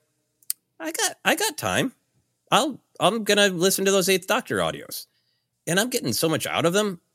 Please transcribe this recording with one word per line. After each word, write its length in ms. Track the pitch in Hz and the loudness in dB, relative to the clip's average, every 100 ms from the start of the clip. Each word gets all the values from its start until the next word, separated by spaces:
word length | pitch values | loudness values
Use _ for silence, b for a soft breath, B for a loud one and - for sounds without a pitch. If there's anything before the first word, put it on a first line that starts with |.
| _ _ _ _ - - _ - | _ _ _ _ -8 -8 _ -12
I 120 | 320 | -8
got, 240 | 392 381 - | -2 -2 0
I 100 | 202 | 0
got 240 | 320 427 - | 2 0 -2
time. 340 | 101 98 240 - _ _ _ _ _ | -2 0 -2 -6 _ _ _ _ _
I'll, 300 | 190 294 - _ - | 2 2 -6 _ 0
I'm 240 | 170 226 | 2 2
gonna 240 | 202 208 202 | 2 4 2
listen 360 | 180 190 190 | 2 0 0
to 60 | 196 | 0
those 180 | 196 180 | 0 2
Eighth 180 | 185 - | 0 0
Doctor 320 | 226 - 101 | -2 -2 -2
audios. 480 | 80 71 - - - _ _ _ _ _ - | -2 -4 -12 -14 -14 _ _ _ _ _ -2
And 120 | 180 | 0
I'm 100 | 247 | 0
getting 220 | - 135 | -2 -2
so 160 | 110 165 | 0 0
much 180 | 147 - | 0 -2
out 180 | 87 | 0
of 80 | 160 | 2
them. 280 | 196 208 175 _ | 2 0 -6 _